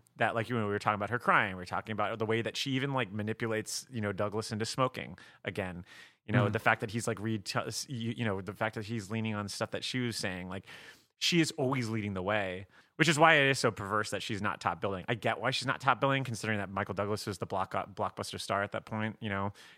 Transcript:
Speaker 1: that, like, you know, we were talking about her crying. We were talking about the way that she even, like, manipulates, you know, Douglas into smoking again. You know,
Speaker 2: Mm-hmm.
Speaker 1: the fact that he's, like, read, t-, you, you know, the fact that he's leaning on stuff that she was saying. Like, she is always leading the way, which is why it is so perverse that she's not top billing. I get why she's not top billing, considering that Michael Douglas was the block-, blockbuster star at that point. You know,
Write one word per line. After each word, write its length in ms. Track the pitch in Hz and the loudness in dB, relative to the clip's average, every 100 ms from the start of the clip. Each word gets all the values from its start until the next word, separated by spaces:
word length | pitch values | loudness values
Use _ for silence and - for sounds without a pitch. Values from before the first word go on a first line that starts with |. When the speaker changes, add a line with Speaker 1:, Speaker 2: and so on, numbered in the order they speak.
| _ - | _ 0
Speaker 1:
that, 160 | 113 | 0
like, 140 | 113 107 | 2 -2
you 100 | 123 | -2
know, 60 | 104 | 0
we 60 | |
were 60 | 104 | 0
talking 160 | 110 104 | 0 0
about 140 | 101 | 0
her 80 | 120 | 0
crying. 320 | - 165 107 | 4 4 4
We 60 | 92 | -2
were 60 | 90 | -4
talking 260 | 92 104 | -6 -4
about 260 | 104 104 110 | -2 -2 0
the 80 | 110 | 0
way 160 | 113 | 2
that 140 | 107 - | 0 -2
she 160 | 139 | -2
even, 220 | 131 139 | 0 0
like, 180 | 131 104 | 0 -2
manipulates, 760 | 107 104 110 117 110 104 - - | -2 -2 -2 0 0 -2 -8 -6
you 80 | 127 | -2
know, 120 | 104 | -2
Douglas 380 | 98 104 104 107 | 0 0 0 -4
into 140 | 107 113 | -4 -2
smoking 500 | - 127 - 64 87 - - | 0 0 -2 -10 -12 -18 -10
again. 400 | - 98 92 87 - - - _ - | -6 -4 -4 -8 -14 -20 -20 _ 0
You 60 | |
know, 120 | 107 | 4
Speaker 2:
Mm-hmm. 80 | 104 | 4
Speaker 1:
the 60 | 107 | 4
fact 220 | 120 113 | 4 4
that 100 | 110 | 0
he's, 160 | 113 - | -2 -2
like, 140 | 95 | -2
read, 240 | 110 110 | -2 -4
t-, 160 | - 123 - - - | -2 -2 -2 -6 -6
you, 280 | 123 117 123 | -6 -4 -2
you 80 | |
know, 160 | 113 98 | -2 -2
the 120 | 95 | -4
fact 200 | 95 110 | -2 -2
that 120 | 113 104 | -2 -6
he's 220 | 117 95 | -6 -4
leaning 260 | 113 110 104 | -4 -2 -4
on 120 | 101 | -6
stuff 220 | - 110 | -4 -4
that 140 | 98 | -2
she 160 | - 127 | -4 -2
was 160 | 120 104 | -2 -2
saying. 320 | 104 92 92 | -4 -4 -6
Like, 160 | 95 - - - - _ _ | -10 -10 -18 -18 -20 _ _
she 200 | - 175 | 2 4
is 120 | 156 - | 4 2
always 300 | 131 135 113 | 0 0 0
leading 240 | 113 104 | 0 0
the 80 | 95 | 0
way, 440 | 92 104 95 90 95 - _ - | 2 2 0 -4 -10 -20 _ 2
which 120 | 160 | 4
is 100 | 147 | 8
why 160 | 165 | 8
it 160 | 156 135 | 8 6
is 80 | 139 | 4
so 120 | 123 | 2
perverse 380 | 98 101 107 107 | 2 0 0 0
that 120 | 98 | -4
she's 180 | - 101 | -4 -2
not 180 | 101 - | -2 0
top 220 | 95 85 | 0 0
billing. 240 | 104 95 - | -2 -2 -2
I 80 | 117 | 0
get 220 | 117 104 | 0 0
why 120 | 117 | 0
she's 160 | 131 123 | 0 -2
not 160 | - | 2
top 180 | 131 117 | 2 4
billing, 240 | 139 135 | 4 2
considering 360 | 120 110 110 107 | 0 -4 0 0
that 100 | 95 | -2
Michael 240 | 98 104 | -2 -2
Douglas 320 | 98 101 104 - | -2 0 -2 -4
was 100 | 95 | -6
the 80 | - | -4
block-, 480 | 95 95 101 92 | -4 -2 -2 -4
blockbuster 460 | 101 98 - - 98 | -4 -4 -4 -6 -6
star 220 | - 98 | -2 0
at 100 | 101 | 0
that 140 | 110 - | -4 -4
point. 300 | 110 107 - | -4 -4 -4
You 80 | 110 | -4
know, 240 | 98 101 - - | -2 -2 -6 -20